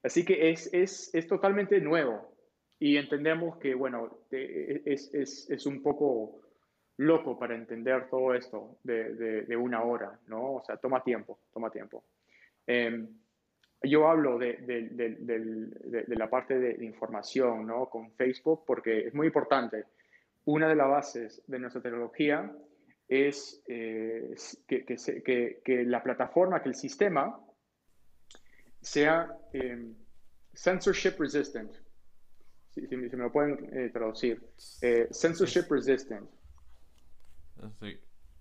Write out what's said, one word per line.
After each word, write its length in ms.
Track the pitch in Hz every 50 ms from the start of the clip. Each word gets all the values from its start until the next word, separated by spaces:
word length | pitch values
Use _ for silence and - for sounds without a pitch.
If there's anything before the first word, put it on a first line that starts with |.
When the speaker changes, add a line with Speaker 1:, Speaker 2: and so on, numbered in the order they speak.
Speaker 1:
Así 220 | - 123 - 170 170
que 260 | - 185 147 160 160
es, 220 | 165 165 - -
es, 420 | - 175 185 190 - - - - -
es 120 | 165 165 -
totalmente 520 | 202 185 196 196 202 208 202 196 202 190
nuevo 520 | 156 147 165 170 147 123 110 104 - - _ _ _ _ _ _ _ _ _ _
y 180 | 151 143 143
entendemos 640 | 143 139 139 151 143 147 156 160 165 170 165 165 -
que, 160 | - 139 127
bueno, 440 | 127 135 131 123 117 117 - - - _ _
te-, 600 | 135 131 135 - - 78 147 - 143 147 - 151
es, 220 | 139 139 - - -
es, 340 | 147 135 - - - - -
es 160 | 143 135 -
un 160 | 143 139 131
poco 580 | - 151 139 147 147 139 123 113 110 110 - - _ _ _ _ _ _ _ _ _ _ _
loco 420 | - 139 156 165 160 160 143 120 -
para 160 | 123 117 117
entender 540 | 117 113 - 117 117 113 127 131 127 127 -
todo 260 | - 131 127 131 127
esto 440 | 123 123 - - 104 104 110 - _
de, 320 | _ 123 117 113 110 117 113
de, 280 | 113 117 113 110 107
de 140 | 101 - 117
una 260 | 117 123 123 120 113
hora, 360 | 117 120 120 113 104 98 - _ _ -
¿no? 260 | 110 113 123 135 135
O 100 | 123 -
sea, 140 | - 104 -
toma 240 | - 131 131 127 127
tiempo, 340 | 127 117 107 101 - 107 _ _ _
toma 180 | _ 113 117 110
tiempo. 320 | - 117 107 107 - - _ _ _ _ _ _ _ _ - _ _ _ _
Em, 400 | - 123 120 120 113 117 117 110 - - - _ _ _ _ _ _ _ _ _ _ _ _
yo 260 | - 135 151 156 156 160
hablo 300 | 165 160 147 135 123 120
de, 160 | 127 120 120 -
de, 300 | 131 120 123 117 113 110
de, 220 | 117 120 117 113 107
de, 220 | - - 120 117 113
de, 640 | 113 113 110 110 110 113 - - - 127 120 113 -
de 120 | 120 120
la 140 | 113 110 110
parte 280 | 127 127 127 - 135 127
de, 160 | 127 123 110
de 100 | - 117
información, 840 | 113 107 - 113 113 113 104 - - - 131 127 123 113 110 107
¿no? 200 | 110 113 123 131 127
Con 200 | - 113 113 110
Facebook, 520 | _ - 127 127 127 - _ 156 160 156 -
porque 400 | - 127 - - 113 113 113 - 117
es 60 | 139
muy 120 | 143 156 160
importante. 560 | 151 151 - - 139 135 120 110 110 110 104 _ _ _ _ _ _ _ _ _ _ _ _
Una 220 | 147 147 156 160 160
de 60 | 156
las 140 | 151 139 135
bases 540 | 139 147 139 - - 120 113 107 - - _
de 120 | - 131 127
nuestra 240 | 127 120 - 127
tecnología 680 | 117 123 117 120 120 113 - - 151 147 147 160 190 - - - - _ _ _ _ _ _ _ _
es, 560 | - 131 135 139 143 139 - - - - - _ -
eh, 680 | 123 117 113 113 113 110 110 113 113 113 127 127 - - - - - _ _
que, 180 | - 131 123 -
que 100 | - 123
se-, 260 | - - - - -
que, 380 | - - 127 123 120 120 - -
que 220 | _ - 127 123 120
la 180 | 123 123 117
plataforma, 600 | - 127 120 - 127 - - 170 185 185 180 156
que 80 | - 135
el 40 | 120
sistema 640 | - - 131 - - 202 202 170 143 139 - - - - - _ _ _ _ _ _ _ _ _ _ - - - _ - - - - - - - - - - - -
sea, 560 | - - - 147 147 156 160 165 170 - - - - -
em, 420 | - 135 127 123 120 120 117 113 110 - - - - - - - - - - - -
censorship 640 | - - 185 185 180 - 202 185 - - 185 - -
resistant. 520 | 151 139 143 147 139 - - 117 107 - - - - - - - - - - - - - - - - - - - - - -
Si, 120 | - -
si 100 | - 131
me, 120 | 127 127 120
si 80 | 131
me 80 | 127 123
lo 80 | 120
pueden, 360 | - 147 147 147 139 135 - -
eh, 180 | - 131 127 113
traducir, 500 | - 120 113 110 110 - - 120 113 - - - - - - - - -
eh, 260 | - 120 120 117 117 113
censorship 520 | - - - 165 165 - 190 - - 180
Speaker 2:
Sí. 80 | 170 -
Speaker 1:
resistant. 580 | 147 131 117 131 135 127 - - 113 104 - - - - - - - - - - - - - - _ - - - - - - - - - - - - - - 107 104 -
Speaker 2:
Sí. 160 | 110 104 - - - - - - - - - -